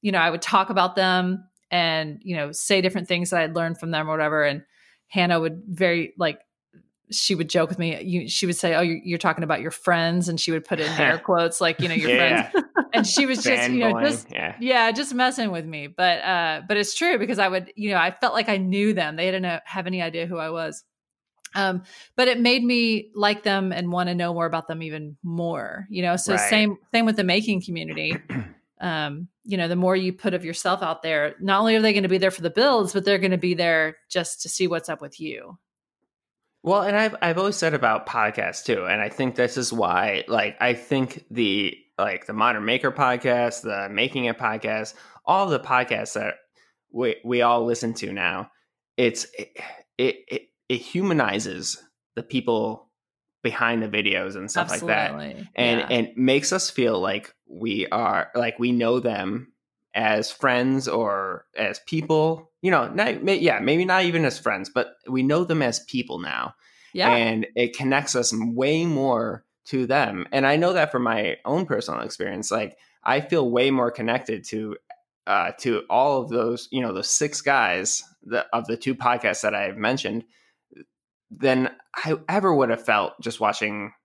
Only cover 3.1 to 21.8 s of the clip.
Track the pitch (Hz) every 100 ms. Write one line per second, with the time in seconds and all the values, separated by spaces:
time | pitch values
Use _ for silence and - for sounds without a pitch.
3.1 | 175 175 180 160 165 165 165 165 160 156
4.1 | 156 151 151 147 143 - _ _ _ _
5.1 | 202 175 170 160 165 208 170 185 170 160
6.1 | - 170 151 _ _ _ _ _ _ _
7.1 | - - 185 165 180 160 180 170 156 185
8.1 | 175 160 - 180 170 180 165 175 165 -
9.1 | 170 180 160 160 160 139 - - 170 165
10.1 | 175 175 165 - 160 156 160 156 160 147
11.1 | 143 - 175 170 170 175 160 175 160 151
12.1 | 123 135 120 - 392 262 - 269 233 208
13.1 | - 277 254 254 254 247 254 226 226 277
14.1 | - - - - 220 240 254 226 226 277
15.1 | 247 254 262 220 175 160 156 143 - 180
16.1 | 170 - 185 165 156 185 208 208 - 339
17.1 | 302 190 208 190 185 185 - 208 190 170
18.1 | 185 247 147 208 202 185 196 208 196 156
19.1 | 156 185 185 180 165 - 196 180 185 165
20.1 | 165 170 170 160 165 160 151 _ _ _
21.1 | _ _ _ - 196 196 185